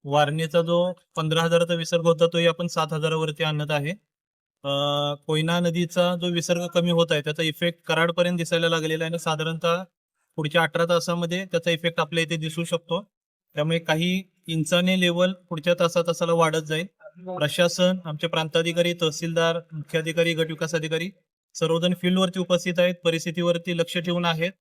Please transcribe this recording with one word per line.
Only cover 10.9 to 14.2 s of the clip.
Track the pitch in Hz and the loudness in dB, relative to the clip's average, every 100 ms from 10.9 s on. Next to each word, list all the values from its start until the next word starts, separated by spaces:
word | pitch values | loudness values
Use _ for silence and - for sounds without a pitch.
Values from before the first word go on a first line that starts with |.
| 175 170 170 170 180 | 0 0 -4 -2 -4
त्याचा | 190 170 175 | -2 -2 -2
इफेक्ट | 160 170 170 | -2 -2 -2
आपल्या | 156 170 | -2 -2
इथे | 156 165 | -2 -4
दिसू | 156 160 | -4 -6
शकतो. | 165 170 - 170 208 _ _ _ _ | -4 -4 -4 -6 -6 _ _ _ _
त्यामुळे | 151 151 165 | -4 -2 -2
काही | 165 156 175 185 | 0 0 0 -2